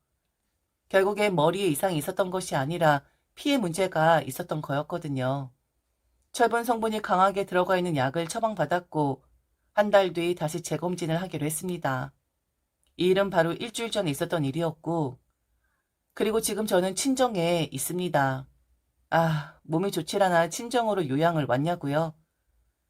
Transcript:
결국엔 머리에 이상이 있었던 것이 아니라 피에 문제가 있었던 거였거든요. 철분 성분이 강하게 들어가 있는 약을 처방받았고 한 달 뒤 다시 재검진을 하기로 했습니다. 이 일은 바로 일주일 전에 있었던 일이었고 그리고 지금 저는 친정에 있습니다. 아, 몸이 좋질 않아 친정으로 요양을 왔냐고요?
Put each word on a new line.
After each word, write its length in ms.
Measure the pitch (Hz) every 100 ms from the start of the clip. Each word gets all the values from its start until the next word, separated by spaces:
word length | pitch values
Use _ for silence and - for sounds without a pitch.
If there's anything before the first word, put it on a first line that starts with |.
| _ _ _ _ _ _ _ _ _
결국엔 460 | 196 196 208 208 175
머리에 320 | 160 185 190
이상이 300 | 143 190 156
있었던 320 | 165 180 185
것이 260 | 185 180 156
아니라 480 | 135 175 160 143 - _ _ -
피에 220 | 294 277
문제가 640 | 180 160 185 160 160 160
있었던 400 | - - 180 156
거였거든요. 880 | 156 143 151 175 156 135 127 139 131 - _ _ _ _ _ _ _
철분 300 | - 233 233 240
성분이 360 | 226 226 214
강하게 440 | 214 185 196 196 196
들어가 320 | 180 180 185
있는 180 | 180 147
약을 320 | 131 170 165
처방받았고 960 | 226 220 185 151 180 175 156 143 131 _ _ _ _ _ -
한 140 | 208
달 240 | 202 185
뒤 220 | 165 170 175
다시 260 | 151 175
재검진을 580 | - 151 170 180 165 165
하기로 280 | 185 151 147
했습니다. 640 | 156 185 175 147 131 139 - _ _ _ _ _ _ _ -
이 120 | 180
일은 240 | 190 196
바로 220 | 180 165
일주일 360 | 170 233 - 233
전에 220 | 214 180
있었던 340 | 135 175 170 139
일이었고 720 | 147 165 156 156 170 135 123 _ _ _ _ _ _ _ _ _
그리고 280 | - 220 220
지금 260 | 220 202 214
저는 260 | 185 190
친정에 760 | 190 277 262 247 196 170 175 -
있습니다. 720 | 135 - 175 180 151 135 131 135 _ _ _ _ _ _
아, 500 | 160 165 151 147 -
몸이 280 | 156 165 202
좋질 300 | 190 - 196
않아 280 | 190 170 170
친정으로 600 | - 233 247 220 196 143
요양을 380 | 135 170 160 135
왔냐고요? 640 | 127 160 175 143 147 160 - _ _ _ _ _ _